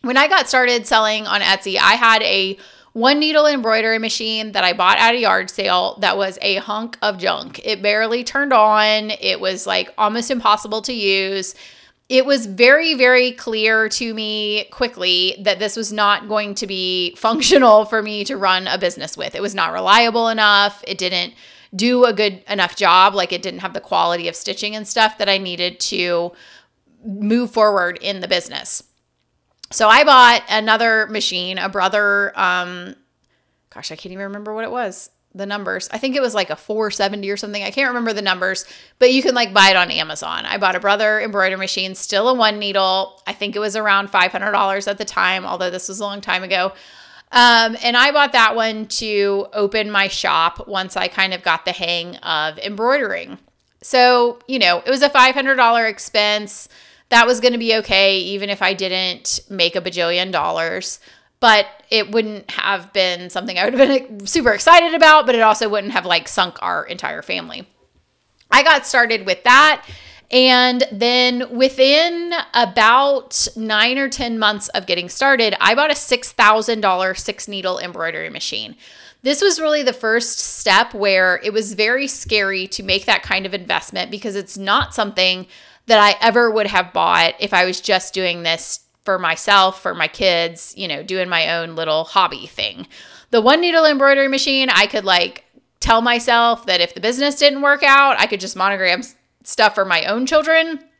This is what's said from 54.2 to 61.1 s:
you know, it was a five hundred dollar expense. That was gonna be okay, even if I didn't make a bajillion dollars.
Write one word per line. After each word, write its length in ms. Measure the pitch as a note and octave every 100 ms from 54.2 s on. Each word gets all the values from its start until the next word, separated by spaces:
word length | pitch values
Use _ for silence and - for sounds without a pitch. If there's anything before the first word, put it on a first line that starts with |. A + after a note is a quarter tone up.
| A#3+ A#3+ -
you 100 | C4
know, 240 | F#3 F3
it 60 | A#3+
was 140 | C4
a 80 | C#4+
five 240 | C#4 B3+ C4
hundred 220 | C4+ C4
dollar 280 | A#3 A#3 A3+
expense. 840 | G3+ - G#3+ G#3 G#3 G#3 - - - - _ _
That 180 | A#3 A#3
was 120 | A#3+
gonna 200 | B3 A#3
be 160 | A3+ A3
okay, 400 | G#3 G3 G3 F#3+
even 320 | F3+ G3 G3+
if 140 | G3+
I 100 | F#3
didn't 680 | F#3 F#3+ F#3 F#3 F3 - - _
make 260 | G3 F3 F#3
a 60 |
bajillion 500 | F3 F3 E3+ F3 F#3
dollars. 680 | F3 D#3+ E3 E3 F#3 - - _